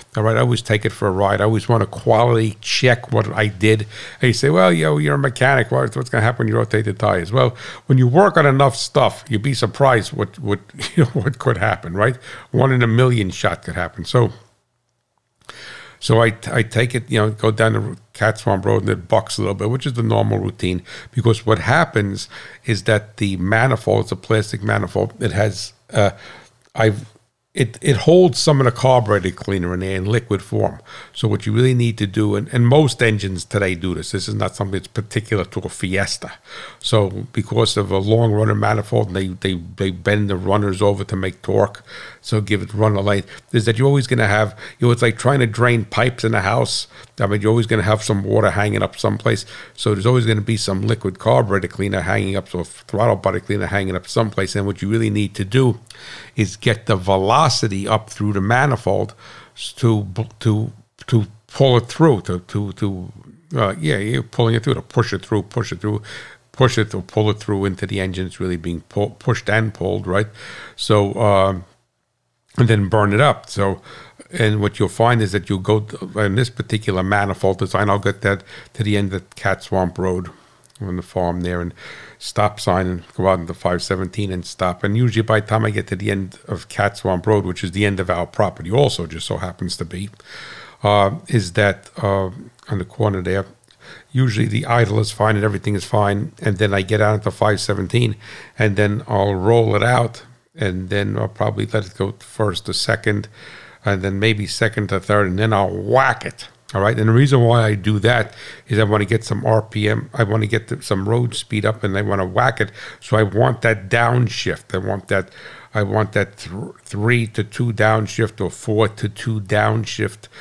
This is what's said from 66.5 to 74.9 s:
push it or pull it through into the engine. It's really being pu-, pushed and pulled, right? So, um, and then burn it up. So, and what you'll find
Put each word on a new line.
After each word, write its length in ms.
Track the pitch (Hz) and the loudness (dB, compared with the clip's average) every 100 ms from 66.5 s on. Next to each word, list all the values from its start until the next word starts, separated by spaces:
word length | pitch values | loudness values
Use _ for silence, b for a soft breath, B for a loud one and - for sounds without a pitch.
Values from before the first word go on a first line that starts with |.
push 280 | - 127 113 | 2 2 4
it 160 | 107 98 | -2 -4
or 80 | |
pull 260 | - 107 107 | -4 0 0
it 80 | 101 | 0
through 280 | - 98 98 | -4 -2 -2
into 200 | 90 98 | -4 -6
the 140 | 101 | -4
engine. 260 | 95 92 92 | -4 -4 -6
It's 140 | - | -6
really 180 | 90 87 | -4 -4
being 240 | 87 85 | -6 -8
pu-, 300 | - 101 104 - | -6 -4 -4 -2
pushed 280 | - 110 - | -2 -2 0
and 240 | 107 110 | 0 0
pulled, 360 | - 95 95 95 | -2 -4 -4 -2
right? 200 | 98 107 B B B B - | -2 -2 B B B B -8
So, 380 | - 107 101 | 2 2 2
um, 520 | 101 107 98 95 92 90 _ _ _ _ _ _ _ _ - | 2 2 4 4 0 -8 _ _ _ _ _ _ _ _ 2
and 100 | 113 | 4
then 220 | 107 95 | 4 2
burn 240 | 107 101 | 2 4
it 80 | 104 | 4
up. 280 | 143 - - | 2 0 -4
So, 320 | - 98 90 B B B - - | -2 -2 -4 B B B -20 -10
and 280 | 170 110 107 | -2 0 2
what 200 | 104 - | -2 0
you'll 100 | |
find 320 | 98 | -2